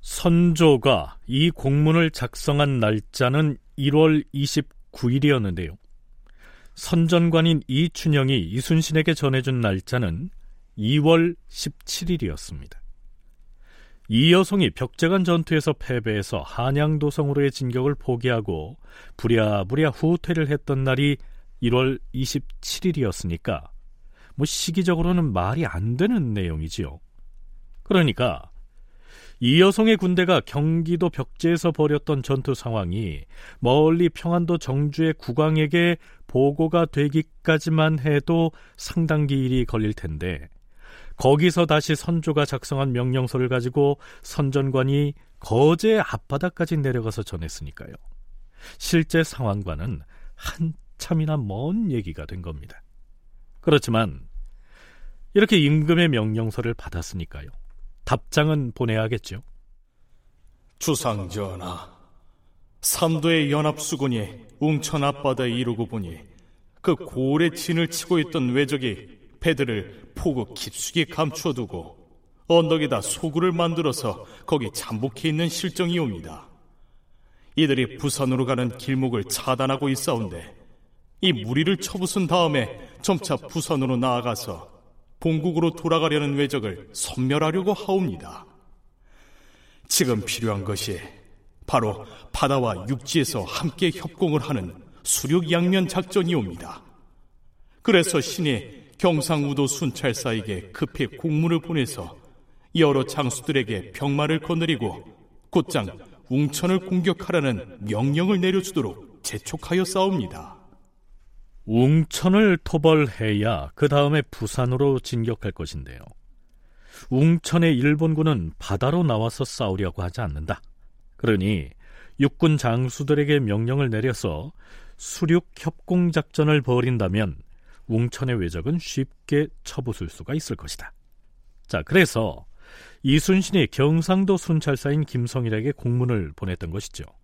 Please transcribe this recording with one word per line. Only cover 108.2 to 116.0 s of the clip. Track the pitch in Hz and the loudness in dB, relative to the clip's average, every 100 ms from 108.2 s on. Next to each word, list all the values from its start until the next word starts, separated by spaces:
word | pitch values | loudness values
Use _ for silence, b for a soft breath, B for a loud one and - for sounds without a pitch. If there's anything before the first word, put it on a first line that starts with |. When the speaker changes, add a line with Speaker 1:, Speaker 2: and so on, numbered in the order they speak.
| 185 202 | 0 2
Speaker 2:
내려주도록 | 185 190 185 160 113 - - - | 2 0 -2 -4 -4 -6 -20 -14
재촉하여 | - 107 - 160 - 175 | -10 -10 -10 -12 -2 -2
싸웁니다. | 185 190 190 180 90 80 78 - - - _ _ _ - - - - - - | 0 0 0 0 -4 -10 -16 -20 -20 -20 _ _ _ -20 -20 -20 -20 -18 -2
Speaker 1:
웅천을 | 113 131 156 156 - 180 196 214 175 | 4 6 4 2 0 2 6 4 2
토벌해야 | - 165 160 156 143 - 110 104 104 95 71 - | 0 2 4 6 2 0 0 2 0 -2 -6 0
그 | 147 | 2
다음에 | 143 143 151 | 4 4 2
부산으로 | 139 - 110 - 123 127 143 131 | 0 -6 -6 -2 0 2 2 0
진격할 | - 120 113 113 104 | -2 -4 -2 -4 -6
것인데요. | - 80 - 65 62 | -6 -10 -10 -12 -16